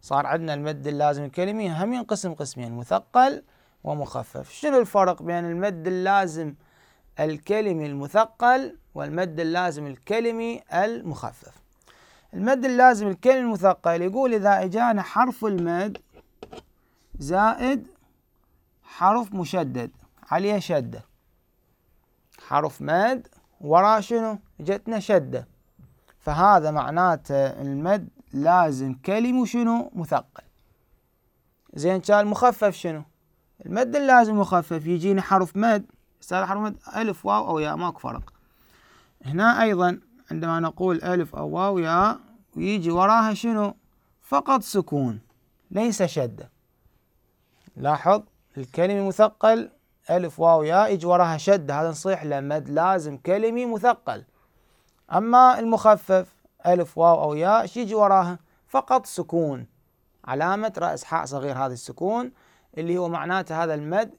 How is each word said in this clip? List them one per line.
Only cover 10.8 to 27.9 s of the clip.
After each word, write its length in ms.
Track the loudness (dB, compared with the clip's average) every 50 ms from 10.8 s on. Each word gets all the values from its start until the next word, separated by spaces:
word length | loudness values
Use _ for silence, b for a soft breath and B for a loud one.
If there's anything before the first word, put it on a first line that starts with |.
| -2 -2 -2 -6 -8 -10 -10 -10 -10 -14 -14 -16 -20 -20 -20 _ _ _ _ _ b b b b b b b b b b b
المد 300 | -6 0 0 0 0 0
اللازم 440 | -2 4 8 8 8 8 6 0 -4
الكلمي 320 | -4 0 4 4 4 4
المثقل 600 | 2 -2 -2 2 4 4 4 4 _ 0 0 0 -2
يقول 320 | -2 -2 0 0 0 0
إذا 300 | 2 4 4 2 4 2
إجانا 380 | -2 -2 0 0 2 0 0 -4
حرف 420 | -4 0 0 0 0 0 -4 -4
المد 540 | -4 -2 -2 -2 -2 -2 -2 -4 -6 -8 -12 _ _ _ -20 _ _ _ _ -20 -20 -20 -20 _ _ _ _ _ _ _ _ _ _ -16 -14
زائد 680 | -8 -4 0 2 2 2 0 0 -2 -2 -2 -2 -4 -10 _ _ _ _ _ _ _ _ _ _ _ _ _ _ _ _ _ _ _
حرف 520 | -20 -8 0 2 2 2 2 -2 -4 -6
مشدد 560 | -6 -6 -4 -2 -4 -4 -4 -4 -8 -8 -10 _ _ -20 _ _ _ -10 _
عليه 280 | -4 -2 0 0 -2 -2
شدة، 460 | -2 -2 -4 -4 -4 -4 -12 -16 -18 _ _ _ _ _ _ _ _ _ _ _ _ _ _ _ _ _ _ _ _ _ _ _ _ _ _ _ -14 -4
حرف 340 | -2 -2 -2 -2 -6 -8 -6
مد 440 | -2 0 2 2 0 -2 -4 -8 -16 _ _ _ _ _ _
ورا 400 | -4 4 4 6 6 6 4 2
شنو؟ 380 | 0 -2 -4 -2 -2 -4 -6 -8 _ _ _ _
جتنا 400 | -4 -4 -4 -4 _ -6 -6 -6
شدة، 480 | -2 2 2 2 2 0 -8 -10 -10 _ _ _ _ _ _ _ -20 -20 _ _ _ _ _ _
فهذا 520 | _ -6 -2 2 4 6 6 6 4 2
معناته 760 | -2 -2 -4 -2 0 2 2 2 2 0 -2 -4 0 0 0
المد 600 | 0 -2 -6 -8 -6 -6 -4 0 0